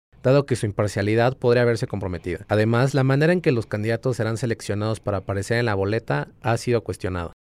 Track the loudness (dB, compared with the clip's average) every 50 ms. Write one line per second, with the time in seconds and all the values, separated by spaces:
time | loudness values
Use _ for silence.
0 | _ _ _ -2 2 4 4 4 4 2 -2 -2 -2 -4 -2 0 -2 0 0 -2
1 | 0 2 2 4 2 2 0 0 2 2 4 4 4 2 2 0 -2 -6 -6 -6
2 | -6 -6 -6 -6 -6 -6 -6 -6 -4 -2 2 2 2 4 4 2 2 2 2 2
3 | 2 2 2 4 4 2 2 2 2 0 0 0 -2 -4 -4 -4 -2 -2 -2 -2
4 | -2 -2 -2 -2 -2 -2 -2 -2 -2 -4 -4 -4 -4 -6 -4 -2 -2 -2 -4 -4
5 | -4 -4 -4 -4 -4 -4 -4 -4 -2 -2 0 0 0 0 0 0 0 0 0 -2
6 | -2 -2 -4 -4 -4 -6 -10 _ -2 -2 -2 -2 0 0 0 0 0 -4 -8 -6
7 | -6 -6 -4 -4 -6 -8 -10 _